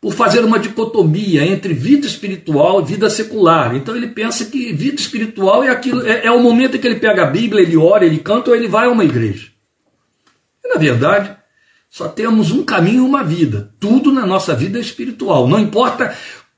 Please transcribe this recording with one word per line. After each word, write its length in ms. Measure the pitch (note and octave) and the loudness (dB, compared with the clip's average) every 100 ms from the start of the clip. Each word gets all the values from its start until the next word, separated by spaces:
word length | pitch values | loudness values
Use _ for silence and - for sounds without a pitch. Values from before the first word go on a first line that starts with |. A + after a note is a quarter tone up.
por 100 | G#3 | -6
fazer 320 | - A#3 A#3+ | 0 2 2
uma 160 | A3 F#3+ | 2 2
dicotomia 840 | - - A3 A3 E3 E3 G3+ D#3 D#3 | -2 -4 -2 0 2 0 0 0 0
entre 280 | G3 G3 | -2 -4
vida 320 | C#3+ D#3 C#4+ C#4+ | -4 2 2 0
espiritual 760 | - G3+ F#3 E3 D3 D#3 G3 | -8 -10 -8 -2 2 2 2
e 40 | D3 | 0
vida 240 | F3 G#3 | -2 -2
secular. 640 | G#3+ G#3+ A3 E3+ E3 A#2+ B2+ | -2 -6 0 2 4 0 -4
Então 200 | C3+ A#3+ | -6 -8
ele 140 | A#3 | -8
pensa 360 | - A3 - G#3+ | -6 -6 -6 -6
que 280 | C#4 A#3+ | -8 -6
vida 260 | D3+ B3+ D4 | -4 -4 -4
espiritual 640 | - A3+ A3 F#3+ F#3+ G3+ | -6 -6 -6 -2 2 2
é 60 | C4 | 2
aquilo, 360 | B3 C4 A#3+ G#3+ | -2 -2 -2 -2
é, 200 | A3+ A3+ | 0 2
é 60 | |
o 120 | A#3+ | 4
momento 320 | A#3+ A#3 C4 C4 | 4 4 2 0
em 40 | |
que 80 | B3 | -2
ele 120 | A3+ | 0
pega 240 | A3 F#3+ | 0 2
a 80 | D3+ | 0
Bíblia, 300 | D#3 A3+ G3+ | 0 0 2
ele 160 | E3+ E3 | 4 4
ora, 280 | D#3+ G#3 F3 | 4 4 4
ele 140 | D#3 | 2
canta 300 | - A3+ B3 | 0 -2 2
ou 60 | A3+ | 0
ele 120 | A3+ | 2
vai 200 | G#3 B3 | 0 2
a 40 | |
uma 140 | A#3 E3 | 2 2
igreja. 420 | A#2+ A2 G2 - _ _ _ _ _ _ _ _ _ _ _ | 0 -4 -6 -14 _ _ _ _ _ _ _ _ _ _ _
E, 40 | B4 | -4
na 80 | F#4 | 0
verdade, 600 | D#3 A#2 C#3+ G3+ G3 - _ _ _ _ _ | 2 2 2 0 -2 -10 _ _ _ _ _
só 180 | - - | -12 -10
temos 440 | - A3+ A3 E3 | -6 0 0 0
um 120 | A#3 | -2
caminho 420 | - G3 E3+ B3 B3+ | -2 0 2 2 2
e 20 | |
uma 160 | C#4 | 0
vida. 500 | F#3 F3 D3+ G#2+ - _ | -2 -2 -2 -2 -8 _
Tudo 320 | G3+ B3+ C#4+ | 0 2 2
na 140 | C4+ G3 | 0 0
nossa 280 | F#3+ F#3 | -2 -2
vida 240 | C3 D3 A3+ | -4 -4 -6
é 40 | |
espiritual. 640 | - - C4+ A3+ - C#3+ B2 | -8 -10 -10 -8 -2 0 2
Não 120 | G3+ | 2
importa 580 | G#3 G#3 B3 - B3 - - - _ | 0 0 0 -2 -6 -8 -16 -20 _